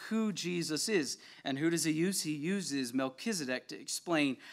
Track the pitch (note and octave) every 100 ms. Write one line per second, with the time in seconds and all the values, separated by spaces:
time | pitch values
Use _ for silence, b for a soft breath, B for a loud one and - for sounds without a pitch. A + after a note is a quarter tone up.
0 | - A3 A3 E3+ E3+ F3 E3 D3+ - G#3
1 | B2+ - B B - C3+ D#3+ E3 E3 D3+
2 | F3 F#3+ D#3+ D3+ D3+ G3 D#3+ C#3 B2+ C3
3 | C3 C3 A#3 G3+ C3 B2+ - D3 - -
4 | - E3 C#3+ B2+ B